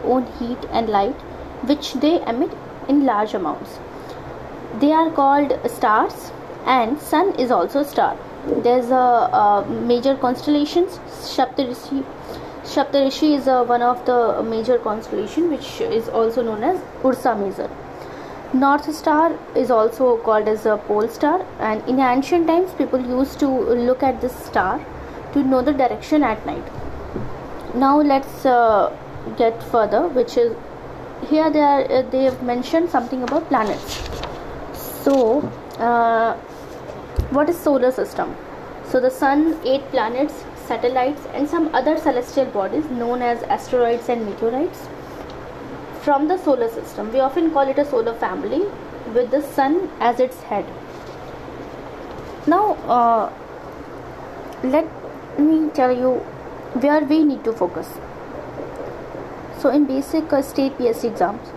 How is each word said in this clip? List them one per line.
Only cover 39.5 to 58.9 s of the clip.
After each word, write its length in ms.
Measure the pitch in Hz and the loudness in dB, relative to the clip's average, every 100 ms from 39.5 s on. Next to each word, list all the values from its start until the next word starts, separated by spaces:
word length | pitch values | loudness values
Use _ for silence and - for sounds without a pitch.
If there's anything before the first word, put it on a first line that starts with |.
| 320 | 2
eight 260 | - 269 - | 0 0 0
planets, 540 | 254 220 247 294 - - - - | -2 0 0 -2 -4 -14 -12 -6
satellites, 580 | 226 240 254 247 294 - | -2 0 2 2 0 -6
and 160 | - 294 | -4 -2
some 260 | 339 311 | 0 2
other 220 | - 269 320 | 2 2 2
celestial 480 | 311 - 240 - | 2 0 0 0
bodies 400 | 254 208 190 240 311 | 0 0 -2 -2 -2
known 320 | 247 233 247 | -2 -2 0
as 200 | 240 233 | 0 -2
asteroids 680 | - 214 - 254 240 240 240 | -2 -4 0 2 4 2 0
and 160 | 240 214 | -2 -2
meteorites 600 | 190 226 254 349 - - - - - - - - - - - - - | -2 -2 0 -2 -4 -14 -14 -14 -14 -14 -14 -14 -14 -14 -14 -14 -6
from 240 | - 277 302 | 2 2 2
the 100 | 370 | 0
solar 320 | 320 254 226 | 2 2 2
system. 440 | 226 214 - 214 | -4 -10 -8 -4
We 80 | 247 | 2
often 320 | 262 302 330 | 2 2 2
call 160 | 302 269 | 2 2
it 100 | 269 | 2
a 60 | |
solar 280 | 294 254 226 | 2 0 0
family 500 | 226 220 185 190 269 403 - - - - | -2 -4 -4 -4 -2 -2 -6 -14 -14 -4
with 160 | 220 247 | 0 2
the 100 | 269 | 0
sun 480 | 294 - 269 330 370 - | 0 0 2 2 0 -2
as 180 | 233 240 | 0 2
its 180 | 254 - | 0 -2
head. 220 | - 208 170 - - - - - - - - - - - - - - - - - | -6 -6 -6 -10 -14 -16 -14 -14 -14 -14 -14 -14 -14 -14 -14 -14 -14 -14 -14 -6
Now, 280 | - 339 415 339 - | 2 4 4 0 2
uh, 440 | 247 233 226 - - - - - - - - - - - - - - | 4 4 4 0 -6 -16 -16 -16 -16 -14 -14 -14 -14 -14 -14 -14 -6
let 200 | 262 277 320 - - - - - | 0 0 0 -6 -14 -14 -8 2
me 320 | 294 320 311 | 4 4 2
tell 260 | 294 254 247 | 2 2 4
you 180 | 254 247 - - - - - 262 | 2 0 -2 -12 -14 -14 -6 0
where 240 | 269 302 | 4 4
we 180 | 285 311 | 4 4
need 220 | 302 254 | 4 2
to 80 | - | -2
focus. 360 | 226 175 165 180 - - - - - - - - - - | 0 -2 -4 -10 -12 -14 -14 -14 -12 -12 -12 -12 -10 -10